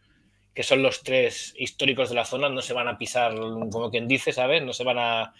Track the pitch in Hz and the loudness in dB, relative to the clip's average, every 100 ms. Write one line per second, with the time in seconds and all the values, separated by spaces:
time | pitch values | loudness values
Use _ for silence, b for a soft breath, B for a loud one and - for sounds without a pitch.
0 | _ _ _ _ _ - - 135 131 - | _ _ _ _ _ -4 2 4 4 0
1 | - 131 120 - - - 127 - 139 131 | 0 2 2 0 -10 -8 -8 -2 0 2
2 | 120 120 113 131 143 131 117 123 120 113 | 0 0 0 0 -2 -2 -4 -2 -2 -4
3 | 113 123 120 110 113 113 113 113 117 113 | -2 2 2 0 -4 -4 -4 -4 -2 -2
4 | 117 135 165 127 127 160 135 117 127 120 | 2 0 0 0 2 2 0 -4 -2 0
5 | 120 113 110 b | 0 0 -4 b